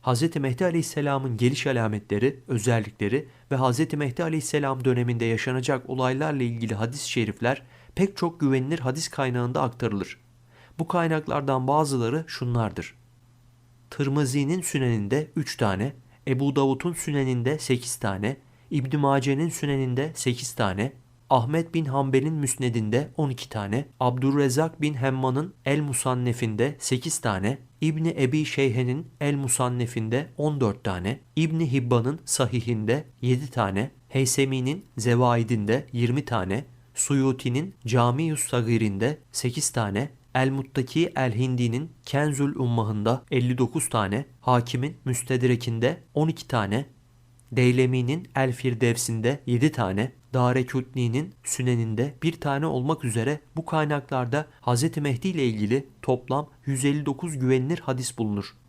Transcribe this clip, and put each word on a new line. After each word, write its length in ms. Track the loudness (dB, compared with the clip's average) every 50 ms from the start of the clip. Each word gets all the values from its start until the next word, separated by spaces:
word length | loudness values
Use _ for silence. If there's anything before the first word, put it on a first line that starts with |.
Hazreti 380 | 2 0 2 2 2 0 0 -2
Mehdi 260 | -2 -2 0 0 0
Aleyhisselam'ın 720 | 2 2 0 -2 -2 -4 -2 0 0 0 0 -2 -4 -2
geliş 300 | 2 2 2 2 2 0
alametleri, 760 | 0 2 2 0 0 -2 -4 -2 -2 0 2 2 0 0 -2 -6
özellikleri 840 | -4 -2 0 2 2 2 2 0 -4 -6 -4 -2 0 0 -2 -4 -6 -20 -20 -6 _
ve 40 | -2
Hazreti 420 | 2 2 2 2 2 0 0 0
Mehdi 260 | -2 -2 -4 -2 -2 -2
Aleyhisselam 640 | 0 0 -2 -2 0 0 0 0 0 -2 0 2
döneminde 400 | 2 2 2 2 0 0 0 0
yaşanacak 640 | 0 0 0 0 -2 -2 -2 0 0 -2 -2 -2 -6
olaylarla 540 | -2 0 0 0 0 0 -2 -2 0 0 -2
ilgili 320 | -2 -2 -2 -2 -2 -2
hadis-i 340 | -2 -2 -4 -4 -8 -8 -4
şerifler 520 | 0 0 0 0 -2 -2 0 0 0 -2 -6 -20 -20 -20 -20 -10 -2
pek 220 | 0 0 0 0
çok 220 | -2 -4 -4 -2 0
güvenilir 400 | 0 2 2 2 2 0 -4 -2
hadis 280 | -2 -4 -4 -4 -6
kaynağında 540 | -8 -4 -2 -2 0 0 0 -2 0 0 0
aktarılır. 560 | 0 -2 -2 -2 -2 -2 -2 -2 -4 -6 -10 _ _ _ _ _ _ _ _ -20 -20 -20 -8 -8
Bu 80 | -6
kaynaklardan 800 | -2 0 0 2 2 0 0 0 -2 -4 -2 0 0 0 0 2
bazıları 560 | 2 2 2 2 2 2 0 0 0 0 -2 -4
şunlardır. 680 | -6 -8 -6 -4 0 0 0 0 0 -2 -6 -10 -10 -12 -20 _ _ _ _ _ _ _ _ _ -20 _ _ _ _ _ _ _ _
Tirmizi'nin 720 | -6 -4 -2 0 2 2 0 2 2 0 0 0 0 -2
Sünen'inde 720 | -2 -2 -2 0 2 2 2 0 0 0 0 0 0 -2 -4
üç 220 | -6 -4 -4 -2
tane, 360 | 0 0 0 2 0 -2 -4 -4 -10 -20 -20 _ _ _
Ebu 280 | -2 0 2 0 2 2
Davud'un 380 | 4 2 2 2 0 -2 -4 -4
Sünen'inde 680 | -4 -4 -2 0 0 0 0 0 0 0 0 -2 -2
sekiz 360 | 0 0 0 0 0 -6 -8
tane, 420 | -4 -2 -4 -2 -2 -2 -4 -4 -4 _ -20 _ _ _ -4
İbn 260 | -2 -2 -2 0 0
Mace'nin 520 | 2 4 4 4 4 4 2 0 0 0 -2
Sünen'inde 640 | -2 -4 -2 -2 0 0 0 0 0 -2 -2 -4 -6
sekiz 380 | -2 -2 -2 -2 -2 -6 -10 -2
tane, 400 | 0 0 0 2 0 -2 -4 -4 -10 _ _ _ _ _ _
Ahmet 440 | 2 2 4 2 0 -2 -2 0 -2
bin 120 | -2 -2
Hanbel'in 480 | 0 0 0 0 4 2 2 2 2 -2
Müsned'inde 800 | -2 -2 -2 -2 -2 -2 0 0 0 0 2 0 0 0 -2 -4
on 120 | -2 -2 -2
iki 200 | -2 -6 -10 -8
tane, 360 | -6 -6 -4 -2 -2 -4 -4 -6 -6 _
Abdurrezzak 840 | 0 0 0 2 0 2 4 4 2 2 4 2 0 0 -2 -2
bin 120 | -4 -2 -2
Hemman'ın 600 | 0 -2 -2 0 0 0 0 0 0 -2 -4 -10 _ _
El 160 | -2 0 0
Musannef'inde 960 | 0 -2 -4 -2 -2 0 0 0 0 0 0 0 -2 -4 0 0 0 -2 -2 -6
sekiz 400 | -2 -2 -2 -2 -2 -4 -6 -2
tane, 380 | -2 -2 -2 0 0 -2 -2 -4 -10 -20 _ _
İbni 340 | -2 0 0 0 -2 -2 0 2
Ebi 260 | 0 2 2 0 0
Şeyhe'nin 640 | 0 0 0 2 2 2 0 0 0 -2 -4 -6 -10 -8 _
El 140 | -2 -2 0
Musannef'inde 920 | 0 0 -2 0 0 0 0 0 -2 -2 -2 -2 -4 -2 0 0 -2 -2 -4 -6
on 240 | -2 -2 0 0 2
dört 220 | 0 0 0 -2 -4
tane, 360 | -4 -4 -2 -2 -4 -4 -4 -10 _ _
İbni 360 | 0 0 0 2 0 0 0
Hibban'ın 480 | 0 0 2 4 2 2 2 0 -4 -4 -6
Sahih'inde 800 | -6 0 0 0 0 0 -2 -2 -2 -2 -2 0 0 0 0 -2 -8 _ _
yedi 300 | 0 0 0 0 0 -4
tane, 400 | -2 0 0 0 0 0 -2 -2 -6 -16 _
Heysemi'nin 800 | _ 0 0 0 2 2 2 2 2 2 -2 0 -2 -2 -4 -8 -12 _
Zevaid'inde 880 | -2 2 2 4 4 4 4 4 2 2 2 0 0 2 2 0 0 0 -4 -2
yirmi 320 | 0 0 2 2 0 -2
tane, 400 | -2 -2 -2 0 -2 -2 -4 -4 -8 -20 -20 _ _ _
Suyuti'nin 840 | -6 -2 0 2 4 4 2 2 0 -2 -2 -2 -2 -2 -4 -10 _ -6
Camius 600 | 0 2 4 4 4 2 2 0 -2 -2 -2 -4
Sagir'inde 720 | 0 0 0 2 2 2 2 2 2 0 0 0 0 -2 -4 _ _
sekiz 380 | -10 -4 -4 -2 -2 -2 -4 -2
tane, 400 | -2 -2 -2 0 0 -2 -2 -4 -8 -18 _ _ -2
El-Muttaki 800 | 0 0 2 0 -2 -6 -4 -4 -4 -4 0 0 0 0 0 0
El-Hindi'nin 760 | -2 -2 0 0 0 0 0 2 0 0 0 0 -2 -4 -6 -12 -18 _
Kenzül 500 | -2 0 0 2 0 2 0 0 0 0
Ummah'ında 680 | 0 0 0 2 2 0 0 0 0 2 0 0 0 -2 -2
elli 260 | 0 0 2 2 2
dokuz 320 | 2 2 0 0 -4 -4 -2
tane, 360 | 0 0 0 0 0 -2 -4 -6 -14 _
Hakim'in 560 | 0 2 2 2 2 0 -4 -4 -4 -4 -6 -6 -4
Müstedrek'inde 920 | -4 -4 -4 -2 -2 0 2 4 2 2 2 0 -4 -2 0 0 0 0 -2 -10 _ _
on 140 | 0 0
iki 200 | 0 0 -4 -6
tane, 380 | -2 -2 0 0 2 0 -2 -2 -4 -12 -20 _ _ _ _ _ _ _ -20 _ -4
Deylemi'nin 760 | 0 4 4 6 6 6 4 4 4 2 0 0 -2 -4 -4 -6 -2
El-Firdevs'inde 1040 | 0 0 0 -2 -2 -2 -2 0 2 2 2 2 0 -2 -4 -4 0 0 0 0 0 -2
yedi 260 | 0 2 4 4 2
tane, 400 | 2 2 -2 0 0 0 -2 -2 -4 -14 _ -4 0
Darekutni'nin 1000 | 2 2 4 4 2 0 0 -2 -4 -4 -4 -4 -2 0 0 0 0 -2 -4 -10 _ _
Sünen'inde 720 | -8 -6 -2 0 2 2 2 0 0 0 0 0 -2 -2 -2 -2
bir 160 | -2 -2 0
tane 240 | -2 -2 0 0 0
olmak 400 | 0 0 0 0 0 -2 -2 -2
üzere 340 | -2 0 0 0 0 -2 -4 -8 -10 -8
bu 100 | -8 -6
kaynaklarda 840 | -2 0 0 2 2 0 -2 -2 -2 -2 -2 0 0 -2 -2 -2 -4 -14 -6
Hazreti 400 | 0 0 2 2 2 0 0 0
Mehdi 260 | -2 0 -2 0 -2
ile 180 | -2 0 2 0
ilgili 420 | 0 2 0 0 2 2 0 0 -4 -18 _
toplam 480 | -2 -2 -2 -2 0 -2 -2 -2 -2 -6 _ _ _
yüz 200 | -4 -4 0 2
elli 200 | 0 0 2 -2
dokuz 340 | -4 -4 -4 -6 -8 -4 -2
güvenilir 400 | 2 4 4 4 2 0 -2 -4
hadis 380 | -2 -4 -4 -4 -4 -6 -4
bulunur. 380 | -4 -2 -2 -2 -4 -4 -8 -14 -20 _